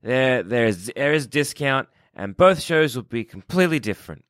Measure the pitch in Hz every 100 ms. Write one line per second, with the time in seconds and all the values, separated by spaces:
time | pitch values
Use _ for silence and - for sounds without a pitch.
0 | 107 127 131 127 87 120 117 92 104 -
1 | 143 156 127 151 143 - 143 135 - _
2 | _ - 101 98 180 180 - 160 156 123
3 | - 117 110 98 - 175 180 156 107 98
4 | - 76 _